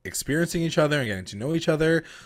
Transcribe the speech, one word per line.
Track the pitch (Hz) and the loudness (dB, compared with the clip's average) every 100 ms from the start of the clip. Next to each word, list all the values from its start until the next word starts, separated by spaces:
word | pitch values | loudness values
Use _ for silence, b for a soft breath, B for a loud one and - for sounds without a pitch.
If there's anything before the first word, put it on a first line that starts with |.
| - | -10
experiencing | - - 151 170 175 | -8 -2 0 0 0
each | 165 160 | 0 2
other | 151 147 | 2 2
and | 117 | 0
getting | 95 92 | -4 -6
to | 101 | -6
know | 127 165 | -2 0
each | 170 | 2
other. | 156 160 165 B B | 2 4 2 B B